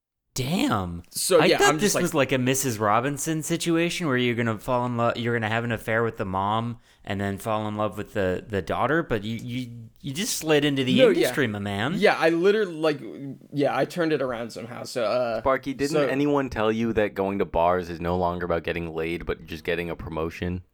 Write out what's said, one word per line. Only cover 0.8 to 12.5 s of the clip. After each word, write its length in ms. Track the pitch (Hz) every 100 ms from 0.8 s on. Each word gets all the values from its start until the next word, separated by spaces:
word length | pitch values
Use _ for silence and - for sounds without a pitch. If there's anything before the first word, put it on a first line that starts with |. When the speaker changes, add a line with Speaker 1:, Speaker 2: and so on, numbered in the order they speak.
| 90 87 -
Speaker 2:
So, 280 | - - 175
Speaker 1:
I 60 | 160
Speaker 2:
yeah, 120 | -
Speaker 1:
thought 100 | 403
Speaker 2:
I'm 60 | -
Speaker 1:
this 80 |
Speaker 2:
just 120 | 208 -
like 60 |
Speaker 1:
was 120 | 175
like 200 | 151 131
a 40 | 135
Missus 400 | 127 131 135 107
Robinson 640 | 107 110 131 143 - 160
situation 640 | 151 165 170 165 170 - 165
where 100 | 123
you're 180 | 123 117
gonna 220 | 120 107
fall 280 | - 127 123
in 120 | 120
love, 180 | 117 117
you're 180 | 117
gonna 140 | 117 110
have 160 | 113
an 80 | 120
affair 320 | 110 - 113
with 140 | 117 -
the 80 | 101
mom 540 | 92 98 110 117 117 _ _ -
and 160 | 101
then 160 | 101 98
fall 320 | 117 107 107
in 80 | 104
love 200 | 107 95
with 140 | 98
the, 320 | 107 92 90 -
the 160 | 101
daughter, 400 | 85 90 120 160
but 220 | 165 113
you, 140 | 104 113
you, 320 | 120 120 123 117 113 -
you 120 | -
just 220 | 139 226 -
slid 280 | 156 147 147
into 180 | 139
the 140 | 127 196
Speaker 2:
No, 100 | 247
yeah. 80 | 170
Speaker 1:
industry, 320 | 143 123 123
my 120 | 104
man. 340 | 101 101 120 180
Speaker 2:
Yeah, 220 | 196 127
I 120 | 160
literally, 420 | 170 185